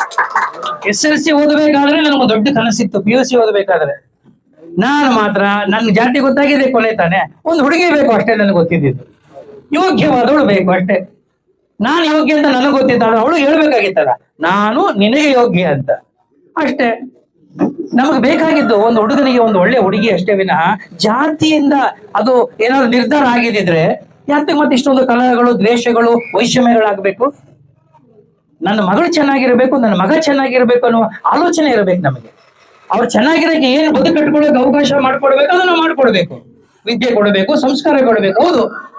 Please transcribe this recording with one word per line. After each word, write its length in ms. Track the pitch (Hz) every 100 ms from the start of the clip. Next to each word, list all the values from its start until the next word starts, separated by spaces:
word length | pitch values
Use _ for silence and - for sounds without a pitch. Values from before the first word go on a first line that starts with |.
| - - - - - 170 208 208 202
ಎಸ್ 180 | 202 302
ಎಲ್ 120 | 294
ಸಿ 140 | 320
ಓದಬೇಕಾದ್ರೆ 680 | 285 302 302 302 277 285 320
ನನಗೆ 280 | 302 269 220
ದೊಡ್ಡ 180 | 220 214
ಕನಸಿತ್ತು, 540 | 226 226 214 202 196
ಪಿ 100 | 202
ಯು 120 | 247
ಸಿ 120 | 254 247
ಓದಬೇಕಾದ್ರೆ. 680 | 220 202 196 - 156 - _ _ _ _ _ _ - 175
ನಾನು 340 | 240 294 269
ಮಾತ್ರ 320 | 233 208 196 202 208 202
ನನ್ನ 200 | 214 226
ಜಾತಿ 260 | 202 247 277
ಗೊತ್ತಾಗಿದೆ, 520 | 269 269 285 285 262
ಕೊನೆ 200 | 247 220
ತಾನೆ 440 | 220 170 185 156 - 311
ಒಂದು 180 | 330
ಹುಡುಗಿ 280 | 277 330 349
ಬೇಕು 200 | 302 247
ಅಷ್ಟೇ 240 | 208 214 214
ನನಗೆ 180 | 202
ಗೊತ್ತಿದ್ದಿದ್ದು, 500 | 175 165 160 139 120 - _ - - - - -
ಯೋಗ್ಯವಾದವಳು 720 | 294 381 226 302 254 240 294 202
ಬೇಕು 260 | 190 185
ಅಷ್ಟೇ. 480 | 185 185 190 - _ _ _ _ _ _ -
ನಾನು 240 | 226 330 320
ಯೋಗ್ಯ 280 | 311 302
ಅಂತ 120 | 302 294
ನನಗೆ 260 | 247 277
ಗೊತ್ತಿದ್ದಾಳೆ, 460 | 269 254 240 226 226
ಅವಳು 180 | 247 339
ಹೇಳ್ಬೇಕಾಗಿತ್ತಲ್ಲ 720 | 277 311 302 247 196 175 131 117 _ -
ನಾನು 540 | 160 202 214 247 381 214
ನಿನಗೆ 320 | 208 277 294
ಯೋಗ್ಯ 320 | 254 240 175
ಅಂತ. 280 | 175 139 - - _ _ _ _ _ 330
ಅಷ್ಟೇ 440 | 277 254 240 - 254 _ _ _ _ - - - -
ನಮಗ್ 280 | 240 277 269
ಬೇಕಾಗಿದ್ದು 560 | 247 320 320 302 226 208
ಒಂದು 240 | 226 233
ಹುಡುಗನಿಗೆ 360 | 214 285 262 247
ಒಂದು 220 | 226 190
ಒಳ್ಳೆ 200 | 180 254
ಹುಡುಗಿ 300 | 185 202 220
ಅಷ್ಟೇ 240 | 175 185
ವಿನಃ 280 | 196 190 151 170 214 - 175
ಜಾತಿಯಿಂದ 760 | 214 240 311 311 311 302 285 285 233 - - 202
ಅದು 420 | 226 254 - -
ಏನಾದ್ರು 280 | 226 269 240
ನಿರ್ಧಾರ 340 | 247 233 294 262
ಆಗಿದ್ರೆ 800 | 240 240 208 175 165 175 247 - _ -
ಯಾತಕ್ಕೆ 240 | 294 302
ಮತ್ತೆ 220 | 302 285 262
ಇಷ್ಟೊಂದು 320 | 277 262 254
ಕಲಹಗಳು, 520 | 240 254 240 240 196
ದ್ವೇಷಗಳು, 600 | 208 240 240 226 233 233 - -
ವೈಷಮ್ಯಗಳಾಗ್ಬೇಕು? 1160 | 240 247 240 233 214 196 190 185 269 - - _ _ _ _ _ _ _ _ _ _ -
ನನ್ನ 180 | 175 214
ಮಗಳು 340 | 180 220 349
ಚೆನ್ನಾಗಿರ್ಬೇಕು, 640 | 330 277 269 254 240 262 269
ನನ್ನ 240 | 220 185
ಮಗ 120 | 190 320
ಚೆನ್ನಾಗಿರ್ಬೇಕು 640 | 311 277 269 247 240 240 240
ಅನ್ನುವ 240 | 226 220 - -
ಆಲೋಚನೆ 460 | 247 339 330 302
ಇರ್ಬೇಕು 300 | 226 185 180
ನಮಗೆ. 300 | 139 127 - _ _ _ - _ -
ಅವ್ರು 180 | 214 233
ಚೆನ್ನಾಗಿರಕ್ಕೆ 600 | 208 269 330 330 320 254
ಏನ್ 200 | 277 311
ಬದುಕು 260 | 285 330 302
ಕಟ್ಕೊಳ್ಳೋಕೆ 460 | 302 302 294 247 262
ಅವಕಾಶ 280 | 285 269
ಮಾಡ್ಕೊಡ್ಬೇಕು 640 | 277 262 269 277 269 285 359
ಅದನ್ನ 140 | 359
ಮಾಡ್ಕೊಡ್ಬೇಕು. 760 | 330 320 330 247 190 170 127 - - - - 208
ವಿದ್ಯೆ 300 | 233 247 214
ಕೊಡಬೇಕು, 400 | 208 196 196 302
ಸಂಸ್ಕಾರ 500 | 262 285 330 285 247
ಕೊಡಬೇಕು. 380 | 214 196 196
ಹೌದು, 260 | 339 277 - - -